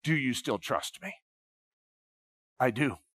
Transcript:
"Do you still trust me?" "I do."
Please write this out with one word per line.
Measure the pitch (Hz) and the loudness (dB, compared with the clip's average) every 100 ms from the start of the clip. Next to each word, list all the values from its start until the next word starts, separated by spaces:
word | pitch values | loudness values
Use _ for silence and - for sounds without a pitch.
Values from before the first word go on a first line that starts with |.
"Do | 147 | 2
you | 160 131 | 2 2
still | 120 - 104 | 0 0 -2
trust | - - - - | 0 -2 -2 -10
me?" | 190 - _ _ _ _ _ _ _ _ _ _ _ _ _ _ | -12 -12 _ _ _ _ _ _ _ _ _ _ _ _ _ _
"I | 127 | 0
do." | 113 143 92 _ | 2 -2 -2 _